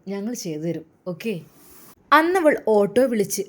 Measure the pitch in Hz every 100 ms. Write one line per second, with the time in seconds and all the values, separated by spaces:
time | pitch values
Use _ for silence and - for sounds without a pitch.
0 | 190 196 214 247 180 151 170 160 - _
1 | 180 175 226 170 - _ - - - _
2 | _ 294 330 370 302 247 - 214 202 220
3 | 269 226 175 196